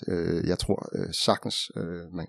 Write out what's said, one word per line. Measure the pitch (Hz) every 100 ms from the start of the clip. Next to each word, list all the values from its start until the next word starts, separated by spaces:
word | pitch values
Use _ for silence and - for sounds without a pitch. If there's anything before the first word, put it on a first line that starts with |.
| -
Øh, | 90 85 85 82
jeg | 90
tror, | - 98 - -
øh, | -
sagtens, | - - 101 110 - - -
øh, | 92 87 85
man, | 87